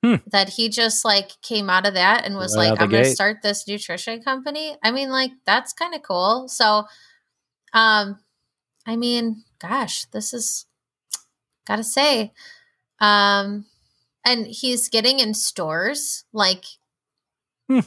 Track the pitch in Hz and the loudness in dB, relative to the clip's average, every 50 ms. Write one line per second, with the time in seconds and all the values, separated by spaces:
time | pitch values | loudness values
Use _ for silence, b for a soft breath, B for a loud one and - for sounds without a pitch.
0 | - 240 233 147 - 208 202 196 190 196 - - 226 226 214 240 233 226 220 - | 4 4 2 2 0 0 0 0 0 0 -2 -4 -4 -4 0 0 0 0 0 0
1 | - 226 208 202 196 196 - _ - - 233 214 202 190 185 185 185 202 190 185 | 2 2 2 2 0 -4 -16 _ -12 -6 -4 -4 0 2 0 2 2 2 0 4
2 | 180 190 214 240 - - 202 196 185 185 107 107 - 110 110 107 - 101 107 113 | 4 4 4 4 0 -4 -6 -6 -4 -2 0 2 4 4 4 2 2 4 4 4
3 | 123 135 131 - - 208 214 214 - 208 202 202 - - 202 208 - - 175 180 | 4 4 4 2 0 0 0 0 -4 -4 -4 -4 -6 -6 -8 -8 -6 -8 -8 -8
4 | - - 226 233 233 269 262 262 262 294 285 302 311 311 294 - - 220 240 269 | -6 -8 -8 -6 -4 -4 -4 -4 -4 -8 -8 -6 -8 -10 -10 -2 -2 -2 0 0
5 | 277 262 262 262 262 254 262 _ _ - 202 247 262 - - - 330 349 339 294 | -4 -2 -2 -2 -2 -2 -6 _ _ 0 0 0 0 -4 -6 -6 -6 -6 -6 -10
6 | - - 190 175 180 196 226 247 262 254 - - 240 214 214 214 214 b b b | -6 -4 -2 0 2 2 2 0 -2 -8 0 2 4 4 4 2 0 b b b
7 | b b b b b b _ _ _ _ _ _ _ _ - 226 226 220 214 214 | b b b b b b _ _ _ _ _ _ _ _ 2 4 4 6 4 4
8 | 208 196 202 196 _ _ _ _ _ _ _ _ _ _ _ _ _ 226 226 233 | 2 -2 -8 -14 _ _ _ _ _ _ _ _ _ _ _ _ _ -6 -6 -2
9 | 240 240 240 240 233 226 220 220 - _ _ _ - 170 220 277 240 - - - | -2 0 0 0 -2 -2 -4 -6 -12 _ _ _ -8 -4 -4 -4 -2 -4 -6 -8
10 | - _ - 214 214 - - 240 226 - - - - _ _ _ _ _ _ _ | -8 _ -8 -8 -8 -6 -6 -6 -6 -4 -6 -6 -10 _ _ _ _ _ _ _
11 | _ _ - - _ _ _ _ _ _ _ _ _ - 208 214 226 - - 269 | _ _ -10 -10 _ _ _ _ _ _ _ _ _ -4 -4 -4 -2 -2 0 2
12 | 285 294 277 226 220 214 b b b b b b b b b b b _ _ _ | 2 2 2 0 -2 -6 b b b b b b b b b b b _ _ _
13 | 214 208 208 208 202 202 202 202 196 202 202 208 208 _ _ _ _ _ _ _ | 4 4 4 6 4 4 2 2 0 -2 -6 -8 -10 _ _ _ _ _ _ _
14 | _ _ _ _ _ 240 247 233 214 - 226 - - 254 247 240 - - - 226 | _ _ _ _ _ 0 0 0 -2 -8 -8 -6 -4 -2 -2 -2 -2 0 0 0
15 | 220 247 269 269 247 214 214 214 - - - - 175 156 156 165 185 226 294 285 | 2 2 0 0 0 -2 0 -2 -2 -4 -4 -4 -6 -4 -2 -2 -2 -2 -2 -4
16 | - - - - - _ - 214 202 185 190 185 - - - _ _ _ _ _ | -4 -4 -6 -8 -10 _ -2 0 0 0 0 -4 -8 -20 -20 _ _ _ _ _
17 | _ _ _ _ _ _ _ _ _ _ _ _ _ - 262 254 - | _ _ _ _ _ _ _ _ _ _ _ _ _ 0 0 0 0